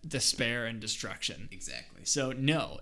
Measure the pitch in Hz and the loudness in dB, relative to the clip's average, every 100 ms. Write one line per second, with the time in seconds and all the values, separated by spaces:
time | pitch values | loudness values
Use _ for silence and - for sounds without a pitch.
0 | 156 131 - - 117 120 113 113 110 - | -4 2 2 4 2 2 -2 -2 -2 -2
1 | 107 - - 80 85 - - 62 - - | -4 -4 -4 -4 -8 -8 -8 -8 -10 -6
2 | - 147 131 131 135 156 - - | 2 2 2 2 4 4 2 -4